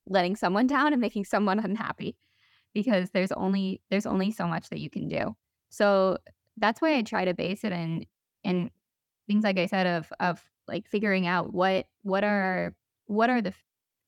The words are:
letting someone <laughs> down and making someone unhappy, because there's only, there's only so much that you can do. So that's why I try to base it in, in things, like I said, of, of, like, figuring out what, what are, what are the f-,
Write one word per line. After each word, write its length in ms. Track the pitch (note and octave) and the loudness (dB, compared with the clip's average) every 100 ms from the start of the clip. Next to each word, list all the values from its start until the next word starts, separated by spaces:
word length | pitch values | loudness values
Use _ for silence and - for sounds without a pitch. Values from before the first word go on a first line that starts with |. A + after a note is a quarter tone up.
| - | -2
letting 300 | F#3+ F3+ G#3 | 2 2 0
someone 320 | F#3 G3 B3+ | 0 2 4
<laughs> 80 | C#4+ | 4
down 180 | D4+ | 4
and 80 | C#4 | 2
making 240 | A3 G#3 G3 | 0 -2 -2
someone 340 | G#3 G#3 G3+ | 0 2 2
unhappy, 560 | G3+ G#3+ - - - - _ _ _ _ _ | 0 -4 -6 -8 -10 -10 _ _ _ _ _
because 360 | G#3 G#3 G3 F3+ | -4 0 2 0
there's 200 | F#3+ F#3+ | -2 -2
only, 500 | - F#3+ G3 F#3+ F#3+ - | -2 -2 0 -2 -4 -4
there's 160 | G3 - | -4 0
only 260 | F#3+ G3 | 0 -2
so 140 | A3 E3+ | -2 -4
much 240 | E3 - | -4 -8
that 100 | D#3+ | -10
you 100 | D3+ | -10
can 180 | - - | -8 -6
do. 280 | - - A3 _ _ _ | -4 -4 -6 _ _ _
So 480 | - G3+ G3 F#3+ F3+ - - _ - | 0 2 4 2 0 -6 -20 _ -2
that's 240 | G#3+ A3 | -2 2
why 160 | D#4+ C#4+ | 2 2
I 40 | |
try 240 | G#3+ G#3+ F3+ | 0 -2 -2
to 80 | |
base 300 | F3+ E3+ G3+ | -2 -4 -4
it 80 | A3 | -4
in, 340 | F3 E3 E3 - _ _ _ | -4 -4 -6 -8 _ _ _
in 260 | G3 F3+ E3+ - _ _ _ _ - | -2 -2 -2 -8 _ _ _ _ -2
things, 160 | G#3 | 2
like 140 | G#3+ F#3+ | 2 2
I 80 | F3 | 0
said, 220 | F#3+ F3+ | 2 0
of, 240 | E3+ D#3 - | 0 -4 -4
of, 240 | F3+ E3 _ _ - | -2 -2 _ _ -10
like, 200 | - - | -8 -4
figuring 380 | G#3 G#3 F#3+ F3 | -2 0 0 2
out 280 | F3+ - | 0 -2
what, 340 | F3 F#3+ F#3+ - _ | 0 2 2 -2 _
what 200 | G3+ F#3+ | -4 0
are, 520 | G#3 G3+ F#3 F3+ F3 - _ _ - | 2 2 0 -2 -4 -8 _ _ -4
what 240 | G#3 A#3 | 2 2
are 120 | B3 | 2
the 80 | F#3+ | -2
f-, 140 | - _ _ _ _ | -8 _ _ _ _